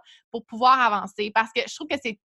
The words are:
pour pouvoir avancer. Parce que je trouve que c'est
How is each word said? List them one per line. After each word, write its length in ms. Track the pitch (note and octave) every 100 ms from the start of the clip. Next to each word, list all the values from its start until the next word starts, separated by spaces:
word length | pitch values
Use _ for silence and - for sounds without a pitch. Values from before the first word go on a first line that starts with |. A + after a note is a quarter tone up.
| - - _
pour 160 | A#3 -
pouvoir 360 | A3+ B3+ C4
avancer. 500 | A#3+ G3+ G#3 - G#3+
Parce 180 | A3 A3 A#3
que 60 | -
je 80 |
trouve 140 | - D4+
que 100 | C#4
c'est 160 | A#3 G#3+